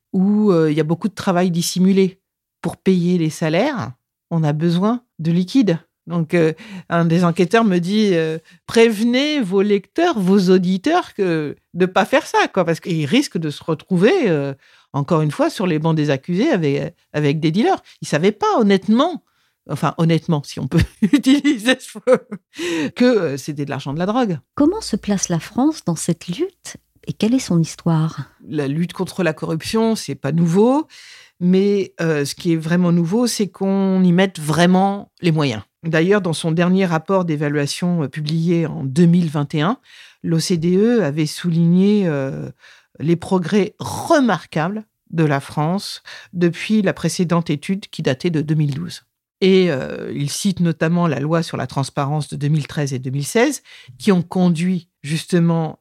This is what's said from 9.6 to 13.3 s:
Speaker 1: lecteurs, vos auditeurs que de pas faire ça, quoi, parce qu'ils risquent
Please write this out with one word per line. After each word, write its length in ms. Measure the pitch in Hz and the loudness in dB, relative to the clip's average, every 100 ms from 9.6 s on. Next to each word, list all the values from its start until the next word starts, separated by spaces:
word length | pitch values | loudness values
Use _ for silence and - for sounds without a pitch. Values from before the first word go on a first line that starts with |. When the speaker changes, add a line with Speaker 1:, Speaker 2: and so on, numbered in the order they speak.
Speaker 1:
lecteurs, 560 | 208 202 - - 349 233 | 2 0 -2 -2 0 0
vos 320 | 180 202 180 | 2 4 6
auditeurs 640 | 185 180 185 294 349 - | 4 4 0 0 0 -2
que 440 | - 190 160 147 - _ | -4 -2 -2 -4 -10 _
de 120 | 175 180 | -2 0
pas 200 | 190 214 | 2 2
faire 200 | 269 - | 0 0
ça, 220 | 440 311 | 0 0
quoi, 160 | - | 0
parce 160 | 170 160 | 0 -2
qu'ils 260 | - 165 143 | -2 -4 2
risquent 320 | 226 294 | 0 0